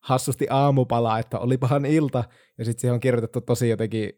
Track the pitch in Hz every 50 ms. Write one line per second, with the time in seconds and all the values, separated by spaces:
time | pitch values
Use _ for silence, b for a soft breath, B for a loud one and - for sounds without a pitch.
0 | _ - 131 131 - - 131 - 139 - 127 135 139 143 139 135 127 120 120 117
1 | 117 113 110 110 113 - - 104 - 123 131 127 135 123 147 143 143 139 151 160
2 | 156 143 - 127 113 b b b b b b - 117 113 113 - - 123 123 120
3 | - 131 123 117 113 113 - 123 113 - 123 - 127 117 113 104 113 110 107 110
4 | 107 98 -